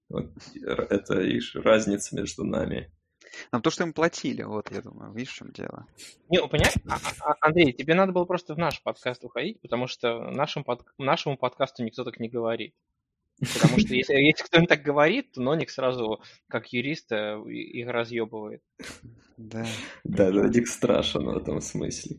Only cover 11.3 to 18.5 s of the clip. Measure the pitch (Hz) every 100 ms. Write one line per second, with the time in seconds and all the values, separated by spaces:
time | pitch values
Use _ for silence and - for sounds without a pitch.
11.3 | 139 127 - 135 - 117 - 120 - 117
12.3 | 123 113 113 107 _ _ _ _ _ _
13.3 | - 139 - 156 127 214 127 131 139 143
14.3 | - - 170 170 147 143 143 156 247 -
15.3 | - 123 160 131 - 131 127 110 107 -
16.3 | - - 117 - 123 135 160 - 107 107
17.3 | 107 113 120 - 120 120 120 117 117 110
18.3 | 110 107